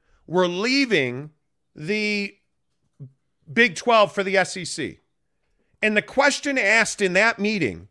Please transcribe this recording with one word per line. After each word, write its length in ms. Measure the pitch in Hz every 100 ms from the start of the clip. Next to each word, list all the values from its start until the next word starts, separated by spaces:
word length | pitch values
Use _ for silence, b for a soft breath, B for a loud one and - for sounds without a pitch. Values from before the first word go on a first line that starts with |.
| _ _ -
were 220 | 180 180
leaving 800 | 175 233 269 254 175 127 123 151 _ _ _ _
the 600 | 147 156 214 214 208 202 - _ _ _ _ _ _ 135 _ _ _ -
Big 240 | 143 240 -
twelve 360 | 240 226 202
for 120 | 202
the 120 | 196 190
S 200 | 180 185
E 80 |
C. 340 | 165 - 110 107 _ _ _ _ _ _ _ _
And 160 | 214 214
the 60 |
question 560 | 208 254 285 - 285 262
asked 420 | 202 226 202 -
in 120 | 190
that 260 | 180 226 220
meeting 480 | 208 208 120 85 95